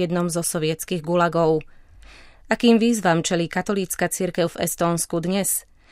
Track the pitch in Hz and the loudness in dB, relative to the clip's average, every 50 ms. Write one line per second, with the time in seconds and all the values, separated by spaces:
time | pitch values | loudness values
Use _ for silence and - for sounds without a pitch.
0 | 180 165 175 175 175 175 160 170 165 - - 165 156 156 160 - - - 185 165 | -2 0 0 0 0 0 -2 -2 -4 -2 -4 -2 -2 -2 -2 -4 -4 -6 -6 -4
1 | 151 170 175 175 170 170 156 170 165 156 160 151 - - - - - - - - | -2 0 2 2 2 2 2 2 2 4 2 2 -2 -6 -18 -20 -20 -20 -20 -20
2 | - - - - - - - - - - 220 - 240 233 233 214 226 240 233 214 | -20 -20 -20 -20 -20 -20 -20 -10 -4 -4 -2 4 4 6 6 6 4 2 2 2
3 | 185 175 165 170 160 - 185 170 170 - - 185 - - 202 202 185 - - - | 2 2 2 2 0 0 0 -2 -2 -2 -4 -4 -2 -2 -2 -2 -2 -4 -4 -2
4 | 180 165 - - 190 175 - 185 170 170 - - 170 165 - - 170 170 170 165 | -2 -2 -2 -2 -4 -4 0 0 -2 -2 -2 -4 -4 -4 -2 0 0 0 0 -2
5 | - - 175 170 165 175 190 202 185 - - - - _ - _ _ - | -4 -4 -4 -4 -2 -2 -2 0 0 -2 -2 -4 -6 _ -20 _ _ -20